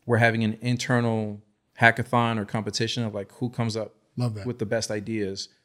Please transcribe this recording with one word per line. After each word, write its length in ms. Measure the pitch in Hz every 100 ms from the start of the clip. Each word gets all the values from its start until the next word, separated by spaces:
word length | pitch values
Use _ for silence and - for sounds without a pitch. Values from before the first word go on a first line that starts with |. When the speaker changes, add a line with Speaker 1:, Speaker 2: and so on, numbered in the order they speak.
| -
Speaker 1:
"We're 120 | 113
having 260 | 117 113
an 140 | 107 110
internal 800 | 123 123 - 123 117 113 107 104 _ _ _ -
hackathon 580 | 117 113 117 120 117 110
or 60 | 101
competition 580 | 113 104 - 113 - 113
of, 100 | 104
like, 160 | 98 -
who 140 | 123
comes 280 | - 117 107
up 180 | 107 _ _ -
Speaker 2:
Love 180 | 123 107
that. 100 | 110
Speaker 1:
with 140 | 123
the 60 | 104
best 260 | 117 -
ideas 560 | 107 101 110 98 98 - _